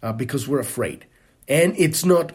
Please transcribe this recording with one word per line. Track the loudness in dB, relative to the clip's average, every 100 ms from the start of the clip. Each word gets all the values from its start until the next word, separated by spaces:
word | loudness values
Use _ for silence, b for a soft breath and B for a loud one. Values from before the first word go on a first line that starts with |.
uh, | -8
because | -6 -4 -4 -2
we're | -4
afraid. | -4 -4 -6 -6 -18 b b b b
And | 2 2 2
it's | 2 2 2
not | 2 2